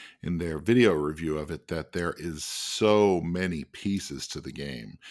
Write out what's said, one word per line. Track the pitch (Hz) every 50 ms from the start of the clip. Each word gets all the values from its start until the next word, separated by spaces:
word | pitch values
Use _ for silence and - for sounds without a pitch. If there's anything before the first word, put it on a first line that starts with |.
| - - - - -
in | - 87
their | 82 87 82 80 73
video | 76 107 120 123 120 104 85
review | 76 73 73 78 78 82 78 76
of | 76 76 80
it, | 85 - _
that | - 82 80 73 -
there | - 87 85 85 -
is | - 78 87 78 78 -
so | - - - - - - - 110 107 104 104 104 101 92 85
many | 82 85 87 90 92 92 85 76 69
pieces | _ - - - 101 101 98 - - 71 65 - -
to | - 76
the | 64 67
game, | - - 71 69 65 58 57 52 - - - -